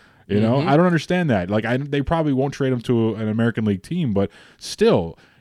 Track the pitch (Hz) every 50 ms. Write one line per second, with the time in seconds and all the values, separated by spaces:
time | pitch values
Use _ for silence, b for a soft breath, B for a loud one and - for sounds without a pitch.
0 | b b b b b - 95 104 107 113 120 143 147 165 139 151 175 185 175 156
1 | - - 180 180 180 156 120 98 87 90 104 110 110 113 123 127 143 143 143 143
2 | 143 - 170 165 160 151 139 127 135 143 123 - 139 131 127 123 113 - 123 117
3 | 113 110 107 104 113 107 107 113 117 117 107 - 110 107 101 92 - - 160 180
4 | 135 123 101 98 98 101 B B B B B B - - - - 208 226 196 113
5 | 85 82 - b b b b b